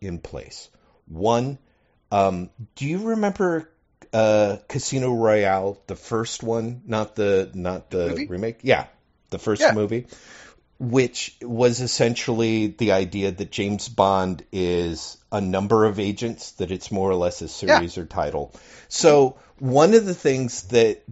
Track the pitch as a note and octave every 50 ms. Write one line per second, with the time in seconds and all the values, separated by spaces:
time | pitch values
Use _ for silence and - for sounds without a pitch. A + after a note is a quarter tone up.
0 | - F#2+ F2 E2 - - - C2 - - - - - - _ _ _ _ _ _
1 | _ - D#2+ D#2+ F2+ A2 A#2 A#2+ B2 C3+ C#3+ C3+ _ _ _ _ _ _ _ _
2 | _ _ - G2+ G2 G2 F#2 F2+ F2+ F2+ _ - A2+ - _ - C#3 C#3+ D#3+ F#3
3 | G#3+ A3+ A3+ A3 G#3 G3+ G3 - G3+ F3+ E3+ E3 D#3+ - _ _ _ _ _ _
4 | - - - A2+ A2 G#2+ G#2+ G#2+ G#2 G2+ G2+ G2+ - - - C#3 - - - C3+
5 | B2+ B2+ B2 A#2 A2+ A2 G#2+ G#2+ G2+ G2 F#2+ F#2+ F#2+ G2 G2 - _ - F#2+ F2
6 | - - A#2+ A2 A2+ A2+ - - - A#2 A2+ A#2 A2+ A2+ B2 B2 - - A2+ A2
7 | G#2+ G#2 - - G#2 G2+ G2+ F#2+ F#2+ F2+ - F#2+ F2 F2+ F#2 F#2 - _ - F#2
8 | F2 E2+ - - G2 G2 F2+ F2 G#2 A2+ A#2 - - C3 A#2+ - - - _ _
9 | _ _ _ _ _ _ - - - A2+ G#2+ G2+ D4 D#4+ - G#2+ G#2+ G2+ A2 A#2+
10 | B2+ - - - - - - - - - - _ _ _ _ - B2 B2 A2+ C3+
11 | B2+ A#2+ - - - - - _ - A#2+ A#2 A2+ B2 B2 A#2+ A#2 B2+ A#2 - -
12 | C3+ A#2 A#2+ - - - A#2+ A2+ A#2 A2+ A2 A2 G#2+ G#2+ - - A#2 G#2 F#2+ F#2+
13 | F#2+ F2+ E2+ G2+ G2 G2 F#2 F2 G2+ E2+ - - G2+ G2+ G#2 G2+ - - A#2 -
14 | G2 G2 G2 F#2+ F#2 F#2 F#2 D#2 - _ - G2 F#2 F2 F2 F2 F2 E2+ E2+ E2
15 | - - - - _ _ - G#2 G2 F#2 F#2 F#2+ G2 G#2 A2+ A2 A2 A2 G2+ G2
16 | G#2 G2 G#2 - B2 A2+ A2 - - - - - F#2+ E2+ F#2+ F2+ - - - G2
17 | F#2+ F#2+ F#2+ F2+ F2 F2 F2 - - D#2 - - - F#2 G2+ - F2 E2+ - F#2+
18 | E2+ D#2 - E2+ D#2+ D2+ F2 D2+ C#2+ - - - - - - - - _ - -
19 | - E3 D3 C#3+ C3+ C3 C3+ - - _ _ _ C3 C3 B2 C#3 D#3 F3+ A3 A3+
20 | A3 G3 F3 F3 - D3+ C3+ C3 C3 A#2+ - - - F#2 B2 A#2+ A2+ A2 G#2 -
21 | - -